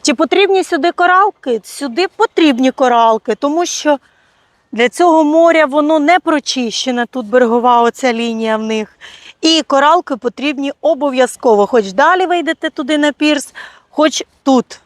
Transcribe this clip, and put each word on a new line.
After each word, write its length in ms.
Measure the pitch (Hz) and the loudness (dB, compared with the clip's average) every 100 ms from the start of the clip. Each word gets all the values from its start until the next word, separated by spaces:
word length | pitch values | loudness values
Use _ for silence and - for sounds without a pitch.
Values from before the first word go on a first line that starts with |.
Чи 120 | - | -2
потрібні 500 | 262 320 370 392 381 | 0 0 0 0 0
сюди 280 | 339 330 339 | -2 -2 -2
коралки? 680 | - 349 370 403 - - 226 | 0 2 2 0 -2 -6 -6
Сюди 440 | - - 277 226 370 | -8 -12 -8 -4 -6
потрібні 640 | _ 453 - 320 247 262 | _ -2 2 2 2 0
коралки, 640 | - 254 240 226 220 - | 0 0 2 2 0 -2
тому 320 | 214 285 311 349 | -4 -2 -2 -4
що 320 | - 302 285 _ _ _ _ _ _ _ | -4 -2 -2 _ _ _ _ _ _ _
для 160 | 208 240 | -2 -2
цього 360 | - 349 320 | 2 2 4
моря 420 | 302 320 330 330 302 | 2 4 4 4 2
воно 320 | 285 294 311 | 0 0 0
не 200 | 285 359 | 2 2
прочищене, 880 | - 311 - - 233 - - 240 233 | 0 -4 -4 -6 -4 -4 -4 -4 -4
тут 200 | 254 214 | -8 -2
берегова 560 | 247 240 233 240 240 | 2 2 2 2 2
оця 300 | 233 - 254 | 2 0 -4
лінія 440 | 226 233 226 226 220 | -2 -4 -4 -4 -4
в 60 | |
них. 360 | 220 220 214 _ - - - - | -4 -6 -6 _ -20 -20 -20 -4
І 220 | 320 320 269 | 0 0 0
коралки 500 | 277 277 339 - 254 | 2 4 2 0 -6
потрібні 560 | 247 - 277 277 277 - | -6 -6 -6 -4 -8 -4
обов'язково, 880 | 285 320 285 254 247 - 262 208 202 | -4 -2 -2 0 -2 0 0 2 2
хоч 260 | 247 196 | 0 -2
далі 340 | 190 294 370 370 | 0 2 2 0
вийдете 440 | 349 302 320 320 | -2 -2 -6 -8
туди 280 | - 262 302 | -8 -4 0
на 140 | 294 | 0
пірс, 420 | - 302 294 - - - - _ | 0 -2 -2 -4 -18 -20 -20 _
хоч 340 | - 311 - - _ | -2 0 0 -12 _
тут. 380 | - 262 - - | 0 0 0 -12